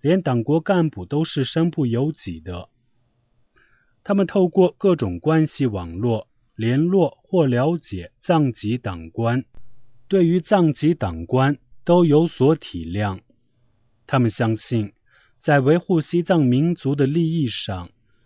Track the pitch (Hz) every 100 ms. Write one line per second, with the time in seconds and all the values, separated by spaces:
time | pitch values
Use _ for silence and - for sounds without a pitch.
0 | 143 185 143 120 117 160 180 185 160 -
1 | 90 147 160 143 127 160 170 156 123 117
2 | 151 - 95 80 80 90 - _ _ _
3 | _ _ _ _ _ _ _ _ _ _
4 | - 202 180 202 180 190 180 - 196 170
5 | 98 87 151 160 156 - 131 98 82 87
6 | 120 107 - _ _ - 113 135 170 190
7 | 156 - _ 185 139 120 147 170 - 92
8 | - _ - 165 135 - 104 123 98 85
9 | 82 - 113 127 - - - - - -
10 | - 196 170 180 - 202 160 - 151 170
11 | 95 82 85 127 135 143 _ - - 175
12 | 165 147 170 - 135 160 - 87 82 101
13 | 104 92 - _ _ _ _ _ _ _
14 | - 131 117 - 113 110 - 117 101 -
15 | _ _ _ _ - 143 131 170 - 165
16 | - 170 165 170 127 127 165 170 135 143
17 | 135 165 160 165 123 - - 92 87 _
18 | _ _